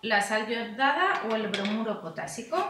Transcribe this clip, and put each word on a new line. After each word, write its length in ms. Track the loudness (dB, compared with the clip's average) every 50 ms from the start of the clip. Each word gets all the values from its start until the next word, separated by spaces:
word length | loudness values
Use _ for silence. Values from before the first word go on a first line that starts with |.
| 0
la 180 | 4 2 2
sal 260 | 4 4 0 0 0
yodada 720 | 0 -2 -4 -4 -6 -2 2 2 4 4 4 4 2 2 0 0 0
o 60 | 0
el 140 | 0 0 0
bromuro 500 | -2 -2 0 0 0 0 0 -2 -2 -4
potásico. 580 | -6 -8 -8 -8 -8 -8 -8 -10 -6 -2 0 0 0